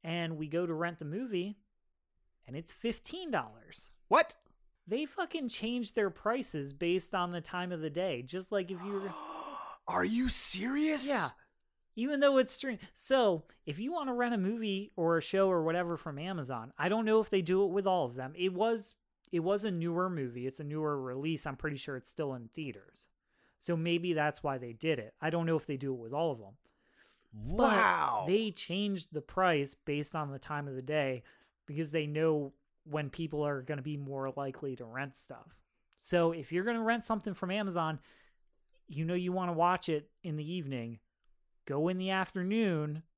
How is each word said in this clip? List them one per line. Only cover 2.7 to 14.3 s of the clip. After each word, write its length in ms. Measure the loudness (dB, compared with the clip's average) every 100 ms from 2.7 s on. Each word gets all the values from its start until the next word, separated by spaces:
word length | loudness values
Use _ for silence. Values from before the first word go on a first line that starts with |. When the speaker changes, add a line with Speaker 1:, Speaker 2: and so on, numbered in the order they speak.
Speaker 1:
fifteen 600 | -4 -4 -4 -8 -8 -2
dollars. 600 | -2 -2 -14 -20 -18 -18 _ _
Speaker 2:
What? 280 | 6 6 -2 _ _ _ _ -4
Speaker 1:
They 160 | -2
fucking 440 | -2 -4 -4 -2 -4
changed 460 | -2 -2 -2 -2
their 140 | 0 0
prices 640 | 0 -2 -2 -2 -4 -6
based 420 | -2 2 2 0
on 180 | -2 -2
the 80 | -4
time 320 | -6 -6 -4
of 80 | -4
the 80 | -2
day. 320 | -2 -2 -2
Just 300 | -4 -8 -2
like 180 | -2 -2
if 100 | -6
you 100 | -4
were 180 | -4 -4
Speaker 2:
<gasps> 0 | -8 -10 -10 -10 -10 -12 -12 -4
Are 180 | 0
you 240 | 2 2 4
serious? 800 | 4 4 2 0 2 2 4 4
Speaker 1:
Yeah. 220 | 4 2 -4 _ _ _ _ _
Even 240 | -4 -2 6
though 180 | 6 8
it's 140 | 4
stream-, 260 | 0 -2 -6 -10
so 500 | -8 2 6 6 4 -2 -12
if 140 | -8 -6
you 120 | -4
wanna 220 | -2 -2
rent 200 | 0 2